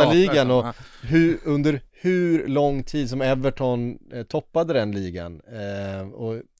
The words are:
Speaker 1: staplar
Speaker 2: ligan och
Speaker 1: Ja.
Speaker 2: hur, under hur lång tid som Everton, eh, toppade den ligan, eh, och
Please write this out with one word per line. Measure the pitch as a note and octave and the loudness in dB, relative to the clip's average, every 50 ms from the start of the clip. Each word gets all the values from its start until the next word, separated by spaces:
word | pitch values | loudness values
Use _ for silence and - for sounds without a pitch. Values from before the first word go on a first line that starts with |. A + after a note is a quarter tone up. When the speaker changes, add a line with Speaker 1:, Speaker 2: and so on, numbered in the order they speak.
| D3 | 4
Speaker 1:
staplar | - D#3+ | 6 6
Speaker 2:
ligan | F3 F#3+ G3 - D3 C3 B2 | 6 4 4 4 2 4 4
och | B2+ B2+ A2+ | 4 2 2
Speaker 1:
Ja. | A#2+ A#2 - - - - - - | -2 -6 -12 -16 -20 -20 -14 -4
Speaker 2:
hur, | A#2 D#3 E3 E3 E3 E3+ - - | 2 4 4 4 4 2 0 -2
under | D#3+ D3 C#3+ C#3+ D#3 D3 C3 - - | -2 0 2 2 0 0 -2 -4 -12
hur | _ _ - F3+ F#3 F3+ F3+ E3+ E3 D#3+ - | _ _ 0 0 2 2 2 2 2 0 0
lång | C#3 C3+ C#3+ C#3+ C#3+ C#3 C#3 - | 0 0 2 2 2 0 -2 -4
tid | - - D3+ C#3 A#2 | -4 -4 -4 -4 -2
som | B2+ C3+ | -2 0
Everton, | C3+ C3 C3+ C3 C3 C3+ B2+ - C3+ B2+ B2 A#2+ A#2+ B2 A2+ - - - - | 0 0 0 0 0 -2 -2 -2 -2 -2 0 -2 -2 -4 -6 -10 -14 -14 -12
eh, | B2 A2+ | -12 -8
toppade | - - D3+ - _ - D#3+ E3+ D#3+ D#3+ | -6 -6 -6 -6 _ -2 0 0 2 2
den | C3 G#2+ G#2+ | 0 0 0
ligan, | G2+ G2 F#2+ F2+ F2 F2 E2+ E2+ E2+ D#2 | -2 -4 -4 -6 -6 -8 -10 -10 -12 -16
eh, | - - A#2 A2 G2+ G2+ G2+ G2+ G2 G2 F#2+ F#2+ F#2+ G2 | -18 -16 -12 -10 -8 -8 -6 -6 -6 -6 -6 -8 -10 -10
och | - - A#2+ A2+ A2+ A#2 - _ _ | -10 -8 -8 -8 -8 -8 -10 _ _